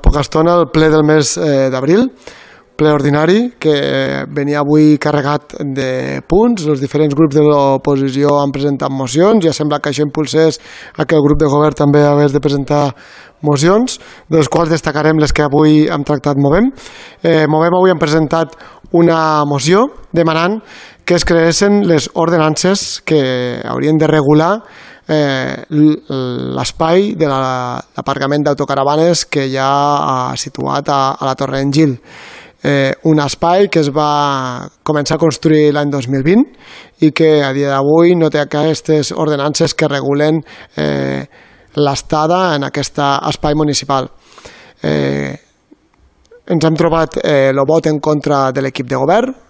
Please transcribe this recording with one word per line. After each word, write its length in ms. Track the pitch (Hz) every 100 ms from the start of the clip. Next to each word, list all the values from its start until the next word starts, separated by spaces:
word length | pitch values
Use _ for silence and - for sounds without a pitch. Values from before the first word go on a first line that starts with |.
poca 160 | - 147
estona 380 | 139 156 165 175
el 60 | 160
ple 220 | 156 156
del 140 | 156 151
mes, 220 | 156 143 -
eh, 300 | 160 135 135
d'abril, 380 | 131 135 196 262 - - - - - _
ple 160 | - 151
ordinari, 600 | 147 143 147 160 208 247
que 720 | - 156 143 139 135 135 139 139
venia 320 | 143 139 147
avui 380 | 143 151 151 147
carregat 560 | 151 147 139 147 - -
de 560 | 147 135 131 127 131 135 -
punts. 380 | 202 240 220 151
Els 140 | 139
diferents 320 | 135 147 151
grups 220 | 143 160 143
de 80 |
l'oposició 880 | 151 147 139 135 - 139 135 131 143 143
han 100 | 139
presentat 400 | 135 143 139 139
mocions 560 | 135 127 135 190 220 165
i 60 |
sembla 240 | - 151 147
que 140 | 147
això 100 | 135
impulsés 560 | 147 143 143 156 160 - - - - -
a 80 |
que 100 | 143
el 80 | 160
grup 160 | 143 147
de 80 | 151
govern 320 | 143 151 139
també 180 | 147 147
hagués 320 | 147 143 147
de 80 | 143
presentar 460 | 143 143 131 147 143 - - - - _ 151
mocions, 480 | 143 160 208 254 - - - _
de 100 | 160
les 100 | 139
quals 240 | 160 165
destacarem 400 | 160 - 151 151 156
les 140 | 151
que 160 | - 147
avui 400 | 147 151 151 156
hem 160 | 143
tractat 320 | 139 143 147
Movem. 380 | 139 139 170 254 - - - - -
Eh, 240 | 165 160 151
Movem 320 | 156 170 180
avui 160 | 185
hem 40 | 180
presentat 600 | 160 160 156 165 165 - - - -
una 540 | 170 170 165 156 151
moció 420 | 147 143 135 190 269 - -
demanant 480 | 165 165 160 175 214 - - - -
que 100 | -
es 80 | 175
creessin 640 | - 170 165 160 202 208 196
les 220 | 160 -
ordenances 880 | - 165 170 156 156 180 196 - -
que 560 | - 156 131 127 123 123
haurien 340 | 117 127 143 156
de 100 | 156
regular, 500 | 156 139 151 165 214 - - - - -
eh, 560 | 156 143 135 131 135 -
l-, 280 | 151 151 147 - 135 127 123 127
l'espai 600 | 131 123 - 165 180 202 170
de 100 | 151
la, 520 | 135 131 127 123 127 - -
l'aparcament 480 | - 139 135 147
d'autocaravanes 800 | 147 143 143 135 139 151 170 165
que 220 | - 147 135
hi 80 | 135
ha, 140 | 135 143 143 143 151 127 127
ah, 60 | 131
situat 540 | 139 - 139 139 143
a, 60 | 139 135 -
a 80 |
la 80 | 135
Torre 220 | 127 139 135
d'en 160 | 139
Gil. 240 | 143 151 123 - - - - - _
Eh, 320 | 139 143 135 - 160
un 120 | 151
espai 460 | 143 - 170 185 202
que 100 | 165
es 80 | 143
va 720 | 143 151 147 147 135 127 123 - _
començar 320 | - 151 143
a 60 | 156
construir 500 | 165 143 165 156 151
l'any 160 | 143 147
dos 200 | 139 123
mil 140 | 135 143
vint 160 | 208 285 - - - - _
i 120 | 156
que 240 | 135 160 151
a 120 | 139
dia 160 | 135 143
d'avui 460 | 139 143 160 170 175
no 100 | 156
té 140 | 151
aquestes 720 | 147 147 156 156 - 156 139
ordenances 580 | - 156 147 147 143 165
que 140 | - 156
regulen, 540 | 139 135 143 151 160 - - -
eh, 500 | - 151 143 135 135 139 - - _ _ -
l'estada 760 | 143 139 - 156 156 175 185 147
en 100 | 139
aquest 320 | 147 135 -
espai 560 | 143 139 151 151 151
municipal. 540 | 147 151 135 135 135 131 _ _ - - - - _
Eh, 500 | - 147 69 71 69 - _ _ _ _ _ _ _ _ _ - -
ens 160 | 170
hem 100 | 160 160
trobat, 440 | 170 165 156 -
eh, 300 | - 143 135
el 120 | 135
vot 200 | 135 160 156
en 120 | 151
contra 480 | 156 151 151 143 135
de 100 | 131
l'equip 280 | 135 - 123
de 80 | 131
govern 360 | 139 208 254 262